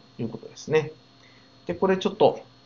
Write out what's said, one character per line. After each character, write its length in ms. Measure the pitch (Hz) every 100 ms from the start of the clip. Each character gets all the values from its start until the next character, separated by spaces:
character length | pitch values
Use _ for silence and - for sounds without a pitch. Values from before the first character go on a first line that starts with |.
| - -
い 40 |
う 60 | 113
こ 80 | -
と 100 | -
で 80 | -
す 120 | -
ね。 220 | 156 147 - - - - - - - -
で、 80 |
こ 140 | 175 190
れ 100 | 190
ち 80 | -
ょ 60 |
っ 40 | -
と、 240 | 151 - - -